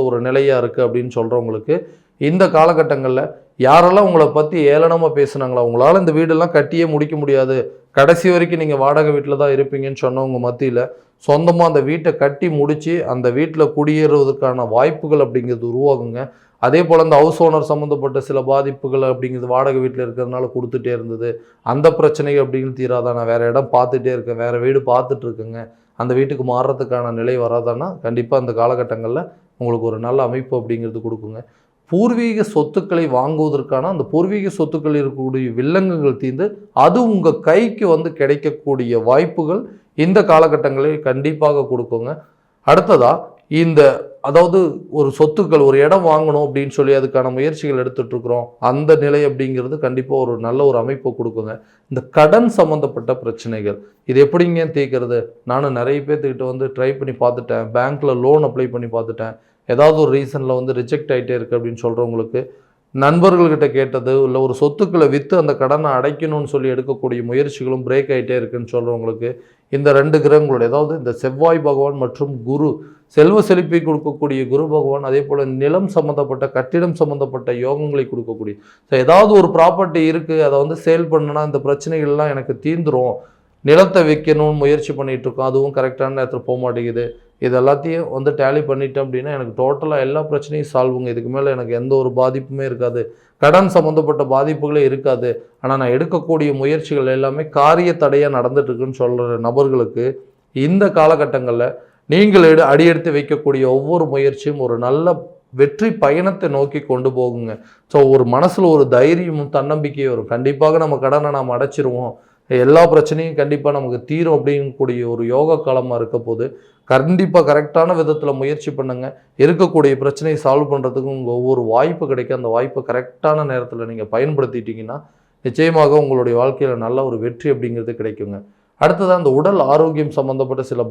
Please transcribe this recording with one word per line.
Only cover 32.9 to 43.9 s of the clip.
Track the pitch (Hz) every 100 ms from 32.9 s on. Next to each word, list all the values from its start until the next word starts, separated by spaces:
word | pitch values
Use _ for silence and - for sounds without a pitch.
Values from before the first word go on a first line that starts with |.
| 170 156 127
வாங்குவதற்கான, | 135 156 156 139 127 131 160
அந்த | 175 127
பூர்வீக | 151 185 208 196 -
சொத்துக்கள் | 151 160 151 147
இருக்கக்கூடிய | 139 135 131 131 127 117
வில்லங்கங்கள் | 135 180 190 165 143 131
தீர்ந்து, | 131 135 202 208 - 127 147
அது | 233 233
உங்க | 202 160 151 156
கைக்கு | 180 233 - 196
வந்து | 160 160 156
கிடைக்கக்கூடிய | 139 147 151 151 143 131 120 117 113
வாய்ப்புகள் | 135 165 - 156 190 - - _ - 165
இந்த | 202 190
காலகட்டங்களில் | 160 160 147 143 135 147 151 143
கண்டிப்பாக | 131 147 151 156 143 131
கொடுக்குங்க. | 123 117 117 120 156 - _ _ _ -
அடுத்ததா, | 165 175 165 123 165 - - _ 151
இந்த, | 165 151 139